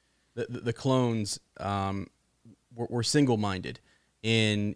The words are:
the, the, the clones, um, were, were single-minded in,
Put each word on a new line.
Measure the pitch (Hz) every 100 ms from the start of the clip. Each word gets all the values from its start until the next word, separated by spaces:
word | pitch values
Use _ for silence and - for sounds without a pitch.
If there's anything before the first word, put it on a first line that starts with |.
| _ _ _ -
the, | 117
the, | 120
the | 120
clones, | - 131 131 123 113 101 - - -
um, | 98 101 98 98 - _ _ _ 113 - _
were, | 117 120
were | 120
single-minded | 113 147 139 110 104 95 67 - _ _ _ _
in, | 110 113 110 104 104